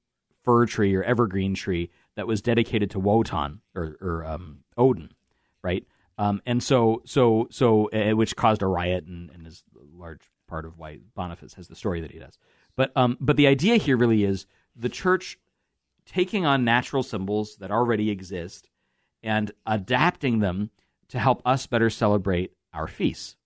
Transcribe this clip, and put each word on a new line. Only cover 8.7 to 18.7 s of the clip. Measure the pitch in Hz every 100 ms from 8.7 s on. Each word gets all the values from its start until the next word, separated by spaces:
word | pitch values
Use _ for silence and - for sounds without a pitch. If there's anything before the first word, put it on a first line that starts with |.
| 87 90 90 80
and, | 87 85
and | 85 80
is | 78 _ 55
a | 71 85
large | 85 78 _ _ -
part | 82 80
of | 80
why | 78 76 101 -
Boniface | 90 85 64
has | - 87
the | -
story | 107 85
that | 78
he | 80
does. | - _ _ _ _ -
But, | - -
um, | 123 -
but | 120 139
the | 139
idea | 135 180 233
here | - 123
really | 120 113
is | 98 95 - _ _
the | - 113
church | - 185 185 - - _ _ _ _ _ _ _
taking | - 185 208 165
on | 135
natural | 120 120 - 139
symbols | 123 104 95 104 107 -
that | 95
already | 107 120 110 107
exist | 98 92 92 87 - _